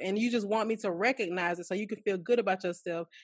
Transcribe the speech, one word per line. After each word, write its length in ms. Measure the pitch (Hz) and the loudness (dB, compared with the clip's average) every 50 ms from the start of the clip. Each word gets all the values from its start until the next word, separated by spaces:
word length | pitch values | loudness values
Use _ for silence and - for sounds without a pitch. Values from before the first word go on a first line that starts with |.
and 160 | 135 185 196 214 | -2 -2 0 2
you 140 | 233 240 | 2 2
just 160 | 233 240 202 196 | 2 2 2 2
want 200 | 214 220 214 220 | 2 0 2 0
me 80 | 226 214 | -2 -2
to 140 | - 202 | -2 -2
recognize 680 | 170 170 202 247 269 262 214 170 175 185 175 175 175 170 | 0 2 2 2 2 2 -2 -2 -2 0 0 0 0 -2
it 60 | 175 | -4
so 80 | - 185 | -4 -4
you 140 | 196 214 196 | -4 -2 -4
can 140 | 220 - | -6 -4
feel 160 | - 208 196 185 | -2 -2 -2 0
good 220 | 165 - 240 233 | 0 2 2 2
about 240 | 214 202 190 190 - | 4 2 0 0 0
yourself, 440 | 180 175 - - 180 170 170 170 - - - | -4 -4 -4 -6 -6 -4 -4 -6 -8 -12 -20